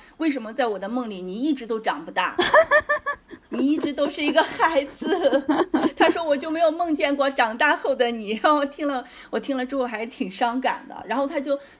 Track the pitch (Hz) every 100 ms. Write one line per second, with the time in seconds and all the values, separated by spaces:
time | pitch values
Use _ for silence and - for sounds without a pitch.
0 | - - 320 277 220 226 240 196 196 247
1 | 233 190 180 196 285 269 226 226 214 -
2 | 330 - 180 - - 587 659 587 - 605
3 | - 571 - - - 226 262 294 277 277
4 | 294 294 294 294 - - 349 320 285 -
5 | 311 339 285 262 285 302 349 262 330 -
6 | 330 339 330 285 320 320 330 320 349 302
7 | 294 285 277 269 233 - 302 320 - 254
8 | 240 233 202 214 - 294 285 - 294 269
9 | 247 - - 220 220 262 254 277 247 220
10 | 233 - 196 - 240 247 254 - - -
11 | - 226 277 320 277 277 -